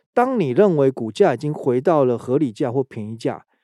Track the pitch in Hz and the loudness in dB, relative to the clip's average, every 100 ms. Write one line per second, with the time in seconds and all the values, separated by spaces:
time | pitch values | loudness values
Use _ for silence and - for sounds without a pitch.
0 | _ 240 254 247 143 123 208 151 135 131 | _ 0 0 0 0 2 2 4 2 0
1 | 110 - 185 120 151 151 131 123 175 156 | -4 0 2 2 -4 -4 -2 0 2 2
2 | 127 117 - 143 135 101 131 135 127 113 | 2 0 -2 -2 -2 -4 -4 -2 -4 -8
3 | 107 113 135 95 _ _ | -12 -8 -8 -8 _ _